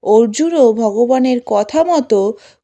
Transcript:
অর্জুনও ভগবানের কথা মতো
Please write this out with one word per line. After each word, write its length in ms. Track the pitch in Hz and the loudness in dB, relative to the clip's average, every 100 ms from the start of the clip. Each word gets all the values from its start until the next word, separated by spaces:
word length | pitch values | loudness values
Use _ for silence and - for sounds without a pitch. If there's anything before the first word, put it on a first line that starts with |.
অর্জুনও 680 | - 214 233 208 320 330 247 | 2 2 2 0 -2 2 2
ভগবানের 680 | 220 226 202 240 262 254 254 247 | 2 -2 -2 0 0 0 -2 -2
কথা 380 | 208 208 302 | -4 -2 -2
মতো 500 | 349 330 262 208 196 220 - _ | 0 0 0 0 -2 -6 -16 _